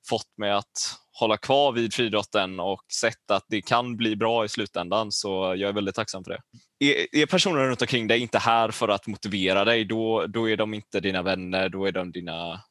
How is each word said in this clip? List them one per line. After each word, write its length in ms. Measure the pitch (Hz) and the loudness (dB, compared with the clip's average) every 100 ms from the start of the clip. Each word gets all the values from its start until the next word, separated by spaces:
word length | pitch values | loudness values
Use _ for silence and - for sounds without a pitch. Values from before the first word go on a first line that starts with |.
| - | -2
fått 300 | 113 - - | -4 -4 -6
mig 120 | 104 | 0
att 480 | 101 - - - - _ | 0 -2 -8 -8 -8 _
hålla 240 | - 113 107 | -2 0 0
kvar 360 | - 139 143 | 2 2 4
vid 220 | 120 117 | 2 -2
friidrotten 640 | - 117 104 98 107 95 92 | 0 0 0 0 -2 -2 -4
och 240 | 90 95 _ | -4 -4 _
sett 380 | - 113 - _ | -2 -2 -2 _
att 140 | 98 _ | -2 _
det 140 | 107 | -6
kan 340 | - 120 123 113 | 2 0 0 -2
bli 200 | 113 107 | 0 2
bra 280 | 113 117 | 0 0
i 40 | 107 | -2
slutändan. 640 | - 104 - 87 101 110 | -4 -4 -4 0 0 0
Så 420 | - 101 95 95 92 | -4 -2 -2 0 0
jag 120 | 101 | -2
är 40 | |
väldigt 220 | 101 98 | -2 -2
tacksam 300 | 95 107 95 | -4 -6 -6
för 60 | 95 | -10
det. 100 | - _ - _ _ | -12 _ -20 _ _
Är, 440 | 143 143 - 143 | 2 2 2 2
är 40 | 151 | 2
personerna 400 | 185 202 156 131 | 2 2 2 0
runt 160 | 123 | 0
omkring 240 | 120 127 110 | 0 0 2
dig 140 | 117 | 2
inte 180 | 120 107 | 2 0
här 320 | 110 117 113 | 4 4 2
för 180 | - 110 | 0 0
att 180 | 101 - | 0 -2
motivera 580 | 101 107 98 92 95 | -8 -4 0 2 4
dig, 200 | 104 117 | 4 2
då, 420 | 104 113 113 110 85 | 2 0 0 0 0
då 240 | 113 113 | -2 0
är 60 | 107 | 0
de 180 | 107 | 0
inte 260 | 107 - 101 | -4 -6 -2
dina 220 | 95 92 | -2 -2
vänner, 460 | 90 92 90 92 95 | -2 -2 -2 -2 -2
då 160 | 95 | 0
är 80 | 98 | -2
de 200 | 92 90 | -2 -6
dina 400 | 87 87 82 85 85 - | -8 -10 -8 -8 -10 -16